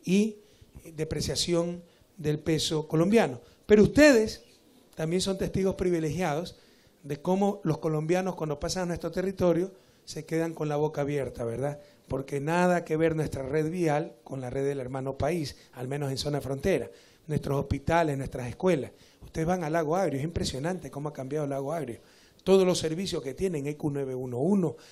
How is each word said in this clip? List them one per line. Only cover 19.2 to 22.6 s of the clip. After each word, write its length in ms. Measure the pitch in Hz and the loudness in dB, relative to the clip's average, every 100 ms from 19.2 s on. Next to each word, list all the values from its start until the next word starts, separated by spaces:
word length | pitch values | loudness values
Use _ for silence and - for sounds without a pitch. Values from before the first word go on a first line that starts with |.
Ustedes 240 | - 170 156 | -10 -4 -2
van 160 | 185 | 0
al 80 | 156 | 0
Lago 220 | 165 151 175 | 0 0 0
Agrio, 240 | 185 135 | 0 -2
es 60 | 151 | -4
impresionante 680 | 175 180 131 151 180 139 | -4 -4 -4 -4 -6 -8
cómo 180 | 143 151 | -10 -8
ha 40 | |
cambiado 320 | 147 131 151 143 | -8 -6 -4 -4
el 60 | |
Lago 200 | 139 139 | -4 -4
Agrio. 280 | 170 131 110 - - - _ | -6 -6 -10 -16 -20 -20 _
Todos 220 | - 190 | 4 6